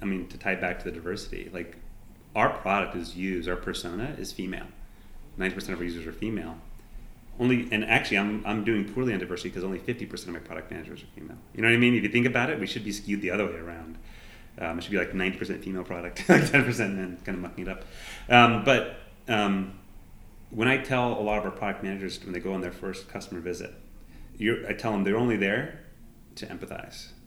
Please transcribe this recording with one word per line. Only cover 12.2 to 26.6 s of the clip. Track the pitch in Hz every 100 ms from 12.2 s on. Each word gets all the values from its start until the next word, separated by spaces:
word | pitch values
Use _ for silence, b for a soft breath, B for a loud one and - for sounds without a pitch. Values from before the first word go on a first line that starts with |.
| 120
about | 120 127
it, | 156
we | 98
should | 120
be | 104
skewed | 95 - 98
the | 90
other | 98 95
way | 82
around. | 82 85 80 80 B B B B B -
Um, | 82 82
it |
should | 87
be, | 98
like, | 90
ninety | 95 92 92
percent | - 98
female | - 95
product, | 90 87 87 -
<laughs> | -
like, | 160 147
ten | 143
percent | 127 120 104 98
men, | 92 90
kinda | - 92
mucking | 90 - 90
it |
up. | 95 - B B B B
Um, | 120 117 113
but, | 98 123 - - - - -
um, | 110 101 98 95 - - - - - - - -
when | 110 120
I | 135
tell | - 127 123 107
a |
lot | 104 104
of | 104
our |
product | - 104 98
managers | 98 98 95 -
when | -
they | 90
go | 90
on | 95
their | 90
first | 87 95 92 -
customer | 98 - 90
visit, | 85 85 - - - - B B B -
you're, | 107 117 -
I |
tell | 107 117
them | 104
they're | 98 107
only | 123 107
there | 98 110 151 - - - - - - -
to | -
empathize. | -